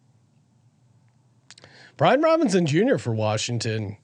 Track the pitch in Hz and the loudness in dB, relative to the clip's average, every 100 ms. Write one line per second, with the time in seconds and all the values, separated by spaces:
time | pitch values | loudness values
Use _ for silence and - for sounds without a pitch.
0 | _ _ _ _ _ _ _ _ _ _ | _ _ _ _ _ _ _ _ _ _
1 | _ _ _ _ - - - - - - | _ _ _ _ -20 -20 -20 -20 -16 0
2 | 160 262 320 320 277 185 165 151 247 185 | 2 4 2 2 2 0 0 2 2 0
3 | 120 110 107 107 - 120 113 110 101 104 | -2 -2 -2 -2 -4 -6 -4 -6 -8 -12